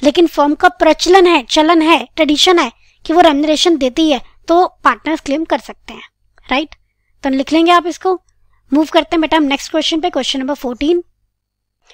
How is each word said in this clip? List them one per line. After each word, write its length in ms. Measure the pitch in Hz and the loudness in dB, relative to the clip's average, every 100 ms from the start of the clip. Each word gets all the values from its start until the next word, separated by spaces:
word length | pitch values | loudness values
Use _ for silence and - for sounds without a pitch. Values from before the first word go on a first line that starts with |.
लेकिन 240 | 277 311 339 | -2 2 0
फर्म 280 | - 294 | 2 -2
का 140 | 302 359 | 2 0
प्रचलन 580 | 359 320 302 320 381 359 | 2 0 2 2 4 4
है, 160 | 330 | 2
चलन 400 | 233 320 311 339 | 0 0 2 2
है, 260 | 311 311 - - | 2 0 -2 -4
ट्रेडिशन 420 | 302 294 370 349 | -2 0 2 2
है 140 | 254 - _ _ - | 0 -6 _ _ -2
कि 60 | |
वो 80 | 330 | 2
रेम्यूनरेशन 560 | 339 285 302 302 359 311 | 4 2 0 0 0 0
देती 340 | 254 240 320 | -2 0 0
है, 100 | 247 - _ - | 0 -6 _ 0
तो 180 | 339 359 _ | 2 2 _
पार्टनर्स 360 | 285 220 294 311 | -2 -2 -4 -6
क्लेम 240 | - 285 | -4 -6
कर 140 | 330 294 | -4 -6
सकते 340 | - - - | -6 -20 -20
हैं, 100 | 269 - _ _ _ - | -20 -20 _ _ _ -6
राइट? 240 | 262 311 - _ _ _ _ | -6 -6 -12 _ _ _ _
तो 60 | 277 | -6
लिख 220 | 269 277 | -4 -2
लेंगे 200 | 311 330 | 0 2
आप 140 | 349 339 | 2 0
इसको। 340 | 311 381 370 _ _ _ _ - | -6 -4 -6 _ _ _ _ -4
मूव 140 | 277 302 | -2 0
करते 160 | 339 302 | -2 -2
हैं 80 | 339 | -2
बेटा 160 | 311 320 | 0 0
हम 60 | |
नेक्स्ट 280 | 285 277 - | -2 -4 -6
क्वेश्चन 300 | 311 302 330 | -6 -4 -4
पे, 100 | 339 | -4
क्वेश्चन 300 | 302 240 277 | -6 -6 -8
नंबर 140 | 262 | -8
फ़ोर्टीन। 480 | 285 247 247 285 349 - _ _ _ _ _ _ _ _ | -8 -10 -6 -2 -2 -4 _ _ _ _ _ _ _ _